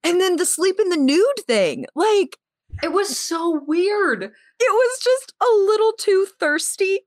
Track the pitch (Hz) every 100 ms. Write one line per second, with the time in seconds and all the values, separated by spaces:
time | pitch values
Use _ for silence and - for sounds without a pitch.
0 | 320 349 370 339 359 - 370 381 403 349
1 | 269 302 466 539 - 220 180 135 - -
2 | 415 415 311 - _ _ _ - 330 330
3 | 403 - - 330 339 311 277 320 381 415
4 | 370 220 190 _ _ _ 494 415 494 508
5 | 480 523 - _ 494 440 392 427 440 440
6 | - 381 392 _ 311 302 - - 381 392